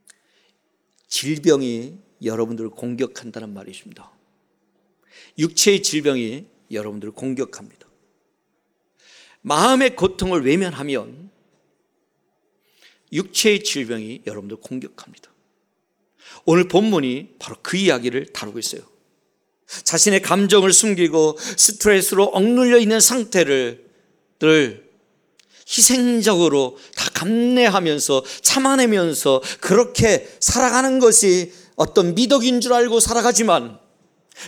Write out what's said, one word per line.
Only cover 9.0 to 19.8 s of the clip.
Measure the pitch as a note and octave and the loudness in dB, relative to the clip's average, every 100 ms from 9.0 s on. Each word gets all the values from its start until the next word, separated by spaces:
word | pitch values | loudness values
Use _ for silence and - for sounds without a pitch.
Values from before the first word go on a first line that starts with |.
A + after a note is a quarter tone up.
| _ - _ _ | _ -20 _ _
마음의 | - D3 G#3+ C4 C4 B3 | -4 0 2 4 2 0
고통을 | F#3 F#3 F#3 F3 B2+ | -4 -2 -2 0 0
외면하면 | E3 F#3+ C3+ C#3+ C3 A2 B2+ F#3+ _ _ _ _ _ _ _ _ _ _ _ _ _ _ _ _ _ - | 0 -2 -6 -8 -8 -8 -18 -20 _ _ _ _ _ _ _ _ _ _ _ _ _ _ _ _ _ -10
육체의 | D3 F#3+ - A3 G#3 | -8 -6 -2 0 0
질병이 | - C#3+ A#2 A#2 A2 B2 - | -2 -6 -6 -8 -10 -12 -12
여러분들을 | G#2 G2+ A2 | -12 -14 -16
공격합니다. | - B2+ B2+ _ - - _ _ _ _ _ _ _ _ _ _ - - - | -14 -14 -14 _ -20 -20 _ _ _ _ _ _ _ _ _ _ -20 -10 0
오늘 | E3+ F3 | 2 4
본문이 | E3+ A3 F#3+ C3+ B2+ F#3 - | 2 2 0 -2 -6 -12 -18
바로 | - A2+ | -18 -16
그 | - F3+ | -8 -2
이야기를 | F#3+ C3 A#2+ A#2+ D#3 | 0 0 -2 -6 -8
다루고 | - G#2+ G#2+ | -12 -12 -10
있어요. | A2 - - _ _ _ _ _ _ _ - - | -10 -12 -18 _ _ _ _ _ _ _ -20 -10